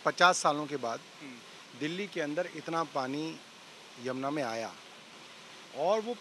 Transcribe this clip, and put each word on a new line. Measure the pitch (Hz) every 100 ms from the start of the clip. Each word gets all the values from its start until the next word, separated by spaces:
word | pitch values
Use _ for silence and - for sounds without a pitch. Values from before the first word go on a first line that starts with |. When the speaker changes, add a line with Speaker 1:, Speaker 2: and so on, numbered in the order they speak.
| 156
Speaker 1:
पचास | - 180 175
सालों | 170 147 147
के | 143
बाद | 117 120 - -
Speaker 2:
हम्म। | 143 120 - - - 120
Speaker 1:
दिल्ली | 151 180 208
के | 175
अंदर | 147 156 175 156
इतना | 165 165
पानी | 160 143 127 147 160 - - - - - - -
यमुना | 123 127 135
में | 151
आया | 120 113 110 - - - - - - - - - - 127
और | 165 220
वो | 214 240